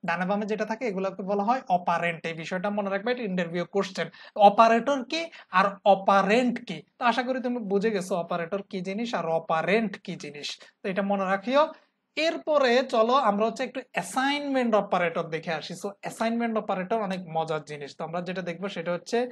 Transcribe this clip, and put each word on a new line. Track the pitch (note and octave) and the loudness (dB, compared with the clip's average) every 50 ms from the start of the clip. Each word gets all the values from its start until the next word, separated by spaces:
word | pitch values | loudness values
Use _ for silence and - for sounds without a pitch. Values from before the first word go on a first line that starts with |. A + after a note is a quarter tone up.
| - E3+ | -4 -4
ডানে | E3 F3 F#3 F3+ | -2 -2 0 -2
বামে | G3+ G3+ A3 G3 | -2 -2 -2 -4
যেটা | A3 G3+ G#3+ G#3 | -2 -4 -4 -6
থাকে | A3 A3+ C4 A#3+ | -6 -4 -4 -4
এগুলোকে | F#3+ F#3+ F#3+ F#3+ F3+ - G3+ F3+ | -4 -2 -4 -4 -4 -6 -4 -4
বলা | G#3 G3+ G3+ G#3 | -2 -2 0 0
হয় | B3 C4+ - - F#3+ F3 | 0 -2 0 0 0 0
অপারেন্ট। | F3+ - E3+ E3+ E3+ E3+ E3 D#3 - E3 | 2 0 0 0 0 -2 -4 -4 -6 -8
এই | E3 D#3 | -8 -8
বিষয়টা | E3 D#3 G3 F#3 F3+ G#3 G#3 G#3 | -8 -6 -6 -4 -4 -2 -2 -2
মনে | G3+ G3 F#3+ | -2 -2 -4
রাখবে, | G3 G3 A#3+ B3 | -2 -2 -2 -2
এটা | A#3+ B3 G3+ | -2 -2 -4
ইন্টারভিউ | F#3 F#3 F3+ E3+ E3 F3 F3 - - | -2 -2 -2 -2 -2 -4 -4 -2 -2
কোশ্চেন। | G3 F#3+ F#3+ - - E3 D#3+ - - - - _ G#3+ G#3 G3+ | -2 -2 -2 -4 -6 -6 -6 -8 -18 -20 -12 _ 8 8 8
অপারেটর | G3+ G3+ A3+ A3+ A3+ A#3 A#3 C4+ C#4+ C#4 A#3+ - | 10 10 8 8 8 4 4 2 0 0 0 -4
কি | - D#4+ E4 E4 - - - _ - F#3 | -4 -4 -4 -6 -10 -18 -20 _ 2 4
আর | G3 G3+ F#3+ - _ G#3+ G3 | 4 4 0 0 _ 6 6
অপারেন্ট | F#3+ - - G3 G3 F#3+ F#3+ G#3 A#3+ C4 B3 A3+ A#3+ - - | 6 6 4 4 4 6 4 4 4 4 2 0 -2 -6 -8
কি, | E3 D#3 - _ _ _ | -10 -10 -10 _ _ _
তো | C4 A#3+ | 0 2
আশা | A3+ B3 B3+ A#3+ | 2 2 0 -2
করি | C4 C4 A#3+ | -2 -2 -2
তুমি | B3+ B3 B3 A3 F#3+ | -4 -4 -4 -4 0
বুঝে | G3 G3+ F#3 A3+ G#3+ | 0 2 2 2 0
গেছো | F#3+ F3 - G#3+ F3 E3+ | 0 -2 -2 -4 -4 -2
অপারেটর | - F#3 F3 E3+ E3 - G3 G3+ _ | -2 -4 -4 -4 -4 -6 -8 -8 _
কি | - F#3+ F3+ F#3 | -8 -8 -6 -6
জিনিস | G3 G#3 A#3+ A#3 B3 B3+ | -6 -6 -6 -4 -4 -4
আর | - E3 D#3+ E3 | -2 0 -2 -2
অপারেন্ট | D#3+ - E3+ D#3+ D#3+ E3 F#3+ A3+ A3+ G3+ - - _ | 0 0 0 0 2 2 2 2 2 0 -6 -8 _
কি | - F3 D3+ - | -12 -10 -10 -10
জিনিস, | D3 C#3+ D3 C#3 - - - - - _ _ | -12 -12 -10 -10 -10 -12 -12 -16 -20 _ _
তো | _ G#3 | _ -6
এটা | F#3 G3+ G3 G3 | -4 -2 -2 -2
মনে | G3+ G3 F#3+ F#3 G3 | -2 -2 0 -2 -2
রাখিও। | G3 G3 A#3+ C4 C#4+ D#4 D#4 - - _ _ _ _ _ _ _ - D4+ E4 | -2 -2 0 2 2 2 2 -2 -16 _ _ _ _ _ _ _ -2 -2 -2
এরপরে | E4 - - - D4+ D4 C4+ B3+ A#3 B3 C4+ B3+ - | -2 -2 -2 2 2 4 4 4 4 2 2 2 2
চলো | A#3 A3 A3+ B3 C#4 C4+ G#3+ | 2 4 4 4 4 4 2
আমরা | G3+ G3+ G#3+ A3+ | 2 2 0 0
হচ্ছে | A3+ - C4 B3 | 0 -2 -6 -6
একটু | - C4+ B3 _ _ | -6 -10 -12 _ _
অ্যাসাইনমেন্ট | - F#3 - - C4 C4 C#4 C#4+ D4 C#4+ C#4+ C4+ C4 B3 A#3 G#3+ G#3 F#3+ | -6 -6 -4 -2 -2 0 0 0 -2 -2 -2 0 0 2 4 2 2 2
অপারেটর | - - F3+ F3 E3+ E3 F#3 D#3+ D#3+ D#3 | 2 0 2 2 0 0 -2 -4 -4 -6
দেখে | D#3 D#3+ F3 E3 D3+ | -6 -4 -4 -6 -6
আসি। | D3 - F3 - | -6 -10 -12 -8
So | - G3+ G3 _ - | -8 -10 -10 _ -12
অ্যাসাইনমেন্ট | F3 - - A3+ A3+ A#3 A#3 A#3 A#3 A3 A3 | -12 -6 -2 -2 -2 0 0 -2 0 -2 -2
অপারেটর | G#3 - - F#3 F3+ F3+ A3+ A3+ G#3+ F#3+ | -2 -2 -2 -2 -2 -2 -2 -2 0 -2
অনেক | F#3+ F#3 F#3 D#3+ D#3+ | -4 -6 -6 -6 -4
মজার | E3 D#3+ D#3+ D#3+ D#3 D3 - | -4 -2 -2 -2 -4 -4 -6
জিনিস, | D3 D3 C#3+ C3+ - _ | -12 -10 -10 -12 -10 _
তো | E3+ D#3+ | -10 -6
আমরা | E3 F3 F3+ F3 | -6 -6 -4 -4
যেটা | F#3 F#3+ F3+ F3 | -6 -6 -6 -6
দেখবো | E3+ F3 F#3 G3 F#3+ | -8 -6 -6 -8 -6
সেটা | F#3 E3 F3 F3 | -6 -4 -4 -4
হচ্ছে | F3 F3 - - A#3 B3 B3 | -4 -4 -2 -2 -2 -2 -2